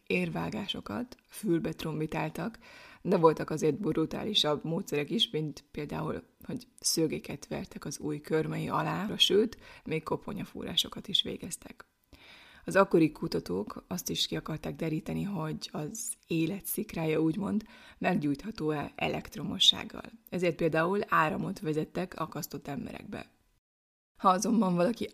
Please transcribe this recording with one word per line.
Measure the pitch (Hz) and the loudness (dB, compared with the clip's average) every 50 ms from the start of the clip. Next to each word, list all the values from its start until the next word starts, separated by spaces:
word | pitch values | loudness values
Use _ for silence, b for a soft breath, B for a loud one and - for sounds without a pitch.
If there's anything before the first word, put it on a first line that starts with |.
| _ | _
érvágásokat, | - - 180 180 165 160 165 170 170 170 214 208 - - - - - 202 220 247 247 - _ _ | -2 0 0 0 0 -2 -4 -4 -4 -4 -6 -6 -6 -8 -8 -6 -6 -6 -6 -6 -8 -12 _ _
fülbe | _ - - - 202 170 165 156 160 156 | _ -14 -6 0 2 2 2 2 -2 -4
trombitáltak, | - - 160 156 151 156 156 - 156 160 156 - - - 226 226 - B B B B B B B B | -4 -6 -4 -2 -2 -2 -2 -2 -2 -4 -4 -4 -4 -6 -6 -8 -10 B B B B B B B B
de | B 170 196 | B 4 6
voltak | 180 160 160 151 - 151 - | 8 8 8 8 6 0 -2
azért | 156 151 160 156 143 - | -2 2 2 2 2 2
brutálisabb | 208 - 160 165 160 - - 160 - - 208 - - 151 151 135 - | 0 0 2 0 0 0 -2 -4 -4 0 2 2 4 2 2 0 0
módszerek | 151 165 160 151 - 147 147 147 - | -2 -2 -2 -4 -2 -2 -2 -2 0
is, | - 233 - - | 0 0 0 0
mint | - 151 156 151 - - - _ | 0 -2 -2 -4 -6 -10 -16 _
például, | - - 147 147 160 156 156 156 - - - _ _ - - | -10 -8 -8 -6 -6 -4 -4 -4 -4 -6 -8 _ _ -18 -12
hogy | - 147 131 - _ _ - | -10 -10 -10 -10 _ _ -4
szögeket | - - - 165 160 147 143 - - - 147 143 - | 0 0 2 4 2 2 2 -2 -6 -8 -12 -12 -8
vertek | - 151 143 - - - - - | -8 -8 -8 -8 -8 -12 -10 -10
az | 156 143 - | -10 -8 -6
új | 151 151 151 151 | -4 -4 -4 -4
körmei | 147 - 160 156 156 156 156 156 156 156 | -4 0 0 0 0 0 -2 -4 -2 -2
alá, | 147 151 156 156 156 165 190 214 - | 0 0 0 0 -2 -2 -2 -2 2
sőt, | - - - - 202 220 220 - B B B B B B | 4 6 6 8 6 4 4 0 B B B B B B
még | - 151 160 - | -4 -4 -2 -2
koponyafúrásokat | - - - - - 170 180 185 - - - - - 175 - - - - - - | -2 -6 -4 -6 -8 -10 -10 -10 -10 -10 -10 -6 -2 0 0 0 0 -4 -12 -8
is | - 185 - | -2 0 0
végeztek. | - - - - - - - - - - - - - _ _ _ _ _ B B B B B B B B B B B | 0 0 -2 -6 -8 -10 -10 -12 -12 -16 -18 -20 -20 _ _ _ _ _ B B B B B B B B B B B
Az | - 170 | 2 6
akkori | 185 196 190 - 175 160 151 | 6 6 8 8 6 6 6
kutatók | 156 - - 160 - 170 - - 175 190 214 - - - - | 4 0 -6 -2 -2 -4 -4 -2 -4 -4 -4 -6 -8 -14 -10
azt | - 185 180 - - | -8 -8 -6 -4 -4
is | 170 160 - | -2 -2 -2
ki | - 170 | -2 -2
akarták | 160 - - 160 156 - 160 147 | -6 -4 -6 -8 -6 -6 -6 -4
deríteni, | 143 165 160 156 156 - - 160 160 160 | -4 -2 -2 -2 -2 -4 -4 -4 -4 -4
hogy | 202 202 165 156 156 151 - - - | -4 -4 -4 -4 -4 -6 -8 -8 -10
az | - 156 151 147 - - - - - _ _ | -8 -6 -8 -6 -8 -8 -8 -8 -8 _ _
élet | - - 165 165 165 196 196 - | -2 0 0 0 0 -2 -4 -6
szikrája, | - - - - - - 165 160 160 156 151 | -4 -4 -4 -4 -4 -4 -2 0 2 2 2
úgymond, | 160 160 160 214 202 180 190 214 214 B B B B B B | 2 2 2 0 -2 -2 -2 -2 -4 B B B B B B
meggyújtható-e | B - 180 180 - 147 147 143 139 - 214 226 - 151 156 151 147 143 - - | B 0 2 2 2 2 0 0 -2 -4 -10 -8 -4 -2 -2 -2 -2 -4 -8 -6
elektromossággal. | - - - - 160 - - - 214 196 202 - 190 - - - 190 - 220 - - - - - - _ - | -4 -2 -2 -2 -4 -6 -10 -12 -10 -8 -6 0 4 6 6 6 4 0 -10 -10 -12 -14 -14 -16 -20 _ -6
Ezért | - 180 180 175 156 | -2 0 2 2 2
például | - 175 160 156 160 165 175 196 208 - | 2 2 2 4 4 4 4 2 0 0
áramot | - - 165 160 156 151 - 160 160 196 - | 2 4 4 4 4 2 -2 -4 -4 -4 -4
vezettek | - 156 151 156 156 - - 170 180 185 - - | -2 -2 0 0 -2 -2 -4 -4 -4 -4 -4 -8
akasztott | 160 151 - 151 - - - 139 - | -8 -6 -6 -8 -10 -8 -10 -10 -8
emberekbe. | 147 139 131 - - - - - - - - - - _ _ _ _ _ _ _ _ _ _ _ _ _ _ _ _ _ | -8 -8 -8 -8 -10 -10 -12 -12 -10 -10 -12 -12 -14 _ _ _ _ _ _ _ _ _ _ _ _ _ _ _ _ _
Ha | - - 196 | 2 6 6
azonban | 185 185 175 185 - - 208 185 175 | 6 6 4 4 4 4 4 4 6
valaki | 170 175 226 233 - 208 - | 6 4 4 4 0 -4 -6